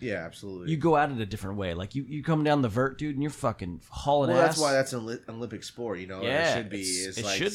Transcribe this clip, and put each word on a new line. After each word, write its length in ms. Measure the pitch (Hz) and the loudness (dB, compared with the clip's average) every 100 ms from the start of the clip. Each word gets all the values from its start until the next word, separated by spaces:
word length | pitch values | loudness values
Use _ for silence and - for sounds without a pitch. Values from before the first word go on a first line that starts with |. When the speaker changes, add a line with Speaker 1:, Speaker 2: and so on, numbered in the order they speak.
Speaker 1:
Yeah, 240 | 123 95 | -6 -4
absolutely. 460 | 82 - 101 95 87 | -6 -12 -12 -8 -2
Speaker 2:
you 60 | 156 | 2
go 200 | 165 147 | 4 6
at 140 | 147 | 4
it 100 | 123 | 0
a 60 | 104 | -4
different 300 | 107 98 101 | -4 -4 -2
way. 160 | 92 | -2
Like, 200 | 85 92 | -2 -4
you, 100 | 139 | -6
you 180 | 127 151 | -6 -6
come 200 | 135 156 | 0 2
down 200 | 151 147 | 4 4
the 60 | 123 | 4
vert, 300 | 104 135 131 | 2 0 0
dude, 160 | 151 | -4
and 80 | 135 | -2
you're 80 | 147 | -2
fucking 520 | - 123 107 90 85 - | -2 -2 -2 -6 -8 -12
hauling 400 | - 139 143 131 | -6 2 4 6
Speaker 1:
Well, 80 | 127 | 6
that's 160 | 160 160 | 6 4
Speaker 2:
ass. 40 | |
Speaker 1:
why 100 | 147 | 4
that's 200 | 135 131 | 4 2
an 80 | 123 | -2
Oli-, 200 | 110 120 - | -6 -8 -10
Olympic 340 | 113 120 104 | -10 -8 -8
sport, 360 | - - 117 90 | -12 -8 -6 -6
you 80 | 92 | -6
know? 160 | 95 | -6
Speaker 2:
Yeah, 280 | 110 143 165 | -2 0 2
Speaker 1:
It 40 | 113 | 0
should 140 | 107 | -2
be. 100 | 101 | -4
Speaker 2:
it's, 260 | 92 90 95 | -2 -2 -4
Speaker 1:
It's 120 | 92 | -4
Speaker 2:
it 60 | |
Speaker 1:
like 120 | 104 98 | -2 0
Speaker 2:
should 120 | 190 | 0